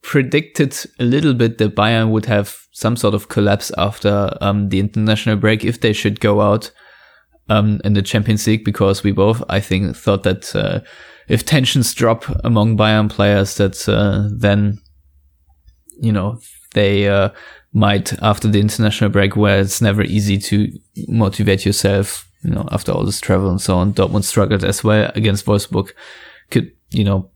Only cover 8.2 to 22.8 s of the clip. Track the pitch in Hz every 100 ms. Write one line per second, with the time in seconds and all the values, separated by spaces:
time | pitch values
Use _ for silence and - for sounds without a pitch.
8.2 | 107 107 107 117 110 101 98 98 104 95
9.2 | 101 117 - 98 - 92 95 - - 101
10.2 | 101 95 - 104 101 87 - - - -
11.2 | _ 107 - 139 127 139 120 - 120 113
12.2 | - - - 113 107 107 107 107 104 -
13.2 | 104 101 98 - 98 - - 104 101 101
14.2 | 101 107 104 101 104 104 _ _ _ _
15.2 | _ _ _ _ _ _ _ - 120 104
16.2 | 95 117 - - - - 101 101 101 101
17.2 | 98 - - - _ 104 101 101 90 -
18.2 | 104 101 110 104 104 - 107 104 107 101
19.2 | 98 104 104 98 98 - 110 101 98 104
20.2 | 101 98 - 101 107 - _ - - 113
21.2 | 101 - 104 95 - 101 98 101 104 -
22.2 | - _ - - - -